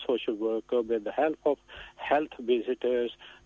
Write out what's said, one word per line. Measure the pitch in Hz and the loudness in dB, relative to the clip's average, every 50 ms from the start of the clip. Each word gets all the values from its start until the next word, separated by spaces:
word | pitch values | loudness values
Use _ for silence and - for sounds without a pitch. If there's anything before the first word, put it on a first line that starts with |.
| - | -2
social | - 127 110 - - 110 | -2 -2 0 0 -2 -2
worker, | 104 110 110 110 110 - - 127 120 | 0 0 0 0 -2 -2 0 0 0
with | 113 113 117 113 104 | 2 2 0 -2 -2
the | 104 | -2
help | - - 147 160 156 - - | 0 0 0 0 0 0 0
of | 151 139 - _ - - - - - - | 0 0 0 _ -12 -18 -18 -18 -18 -14
health | - - - 139 147 156 - - - | -10 -2 2 2 2 2 0 -6 -4
visitors, | 123 113 127 117 104 123 127 - - 123 127 120 120 117 - - - - - - - | 0 2 2 2 2 0 -2 0 0 2 2 2 0 -2 -4 -10 -18 -20 -20 -20 -4